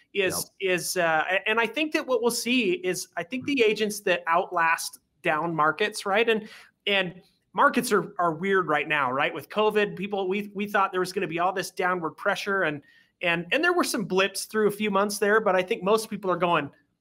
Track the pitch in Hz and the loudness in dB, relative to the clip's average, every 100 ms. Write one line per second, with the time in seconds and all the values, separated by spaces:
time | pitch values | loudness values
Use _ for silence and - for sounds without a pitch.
0 | _ 196 185 - - _ 190 180 151 185 | _ -2 0 -2 -8 _ -2 -2 -2 0
1 | 165 160 151 190 220 226 226 294 311 311 | 2 2 2 -2 0 0 0 -2 -2 -2
2 | 262 240 233 240 240 254 202 175 180 180 | 0 0 0 -2 0 0 2 0 -2 -4
3 | - 175 170 254 269 277 214 208 214 208 | -6 -10 -8 -8 -4 2 2 2 -2 -2
4 | 190 170 165 170 196 175 165 165 - - | -2 0 2 0 2 0 2 0 -4 -12
5 | _ _ 170 151 170 160 151 151 - 208 | _ _ -2 0 -2 2 2 2 -2 -2
6 | 202 202 233 220 214 - - _ 202 196 | -2 0 2 0 -2 -14 -20 _ -2 0
7 | 180 - - _ _ 196 277 277 240 196 | 0 -6 -20 _ _ 2 4 4 2 0
8 | 165 - 175 156 196 196 160 147 151 151 | 0 0 0 0 0 0 2 0 2 0
9 | 127 135 160 156 - 208 214 208 208 165 | 2 2 0 -2 -6 0 2 2 0 -2
10 | 202 202 185 208 208 190 208 208 190 185 | -6 -4 -2 -4 -4 -6 -2 0 0 0
11 | 180 196 202 165 180 190 180 - 180 185 | -2 -2 -4 0 0 -2 -6 -2 -2 0
12 | 156 - 208 185 208 196 165 147 - _ | -4 -4 -2 -2 -2 -2 -2 -4 -10 _
13 | _ _ 175 170 175 262 349 349 269 277 | _ _ -2 -2 0 0 2 2 0 -2
14 | 165 185 196 - - 214 202 208 214 190 | -2 0 0 -2 -4 0 0 0 0 0
15 | 202 202 202 220 208 185 185 233 185 220 | 0 0 2 4 4 2 0 -2 2 0
16 | 214 208 190 170 175 165 139 - _ _ | 0 -6 -2 0 2 2 0 -10 _ _